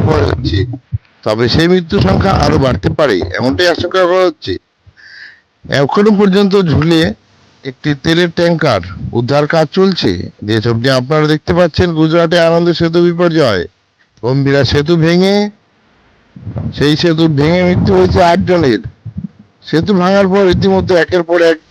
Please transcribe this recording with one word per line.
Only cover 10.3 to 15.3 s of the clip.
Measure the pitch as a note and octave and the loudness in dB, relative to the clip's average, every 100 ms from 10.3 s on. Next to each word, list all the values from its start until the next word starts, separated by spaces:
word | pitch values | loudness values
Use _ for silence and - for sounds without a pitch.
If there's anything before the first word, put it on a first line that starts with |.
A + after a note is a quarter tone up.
| - | -10
যে | G#2 A2+ | -4 -2
ছবিটি | A#2 A2+ C3 | 0 -2 0
আপনারা | C3 B2+ D#3 D3+ | -2 -2 -2 0
দেখতে | D#3 - | -2 -2
পাচ্ছেন, | E3+ F3 - F3+ | 0 0 0 0
গুজরাটে | D#3 D#3+ E3+ E3 E3+ | 0 0 2 2 2
আনন্দ | E3 E3+ E3+ | 2 2 0
সেতু | E3 E3 E3+ | 0 0 2
বিপর্যয়। | F3 E3+ F3 D#3+ C3 F#2+ E2 _ _ _ _ _ | 0 2 0 2 0 0 -4 _ _ _ _ _
গম্ভীরা | A#2 C#3 C#3 C#3 | -4 0 2 2
সেতু | C3+ D3 D3 E3+ | 2 0 0 0
ভেঙে, | E3 F3 F#3+ | 2 2 2